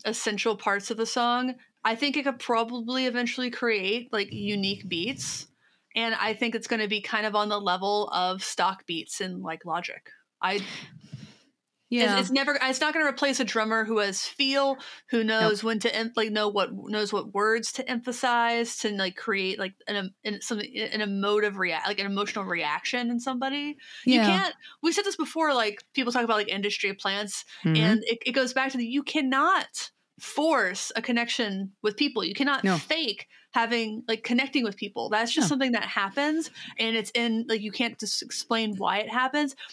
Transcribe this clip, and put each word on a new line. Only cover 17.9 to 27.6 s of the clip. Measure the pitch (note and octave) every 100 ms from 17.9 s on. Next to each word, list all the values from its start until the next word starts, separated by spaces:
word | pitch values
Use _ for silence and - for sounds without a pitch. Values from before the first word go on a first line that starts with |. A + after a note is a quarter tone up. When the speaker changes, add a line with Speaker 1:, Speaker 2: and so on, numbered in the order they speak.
| A#3+ B3+ B3 B3 A#3+ A#3 A#3 A#3 -
Speaker 1:
to, | A3
like, | G3+ F#3+ -
create, | - G3 F#3 F#3+
like, | F#3+ - -
an | G#3
em-, | F#3+ _
an, | G#3+ G#3
some, | - G#3+
an | - G#3 A3 G#3+
emotive | G#3 G3 G3+ G#3 G#3 G3
rea-, | F3+ D#3+ F#3+
like, | G3
an | G3+
emotional | G3 G#3 A3 F#3+
reaction | E3+ D3 D#3+ - B3 A#3+
in | A#3+
somebody. | C4+ B3 C4+ C#4+ D4 D4 - - B3
You |
Speaker 2:
Yeah. | B3 G#3
Speaker 1:
can't, | F#3+ G3 - - -
we | E4
said | E4
this | G4 -
before, | C4+ D#4+ D#4
like, | B3+ G#3+ G3+ -
people | - A#3+
talk | A#3+
about, | A#3 G#3+
like, | G#3
industry | G3+ G3+ G3+ G3
plants, | G3 G3 G3+ G#3 - - -